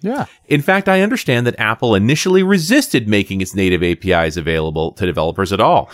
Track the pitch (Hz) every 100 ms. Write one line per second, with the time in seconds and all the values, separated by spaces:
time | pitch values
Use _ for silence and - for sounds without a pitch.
0 | 190 269 - _ - 151 143 196 196 190
1 | 202 247 - 120 120 - 110 110 123 98
2 | 107 151 185 185 190 202 160 277 - 143
3 | 104 104 98 95 92 95 92 90 87 85
4 | 87 85 82 82 78 80 78 78 80 -
5 | 92 78 80 90 95 98 127 175 -